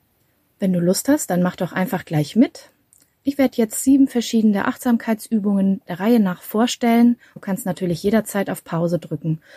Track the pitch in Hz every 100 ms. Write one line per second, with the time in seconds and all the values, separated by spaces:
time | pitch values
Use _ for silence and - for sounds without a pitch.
0 | _ _ _ _ _ _ 190 180 170 190
1 | - 294 - 180 180 - 180 - 185 165
2 | - 156 147 208 311 - - _ _ _
3 | _ _ - 277 262 - 220 - - 277
4 | 269 240 226 226 220 208 240 - 254 233
5 | - 220 - 226 202 202 196 190 - 170
6 | 202 240 190 180 - 214 247 - 240 233
7 | 240 240 _ - - 185 - - 185 170
8 | 196 220 208 202 190 175 - 165 170 170
9 | - 151 165 160 -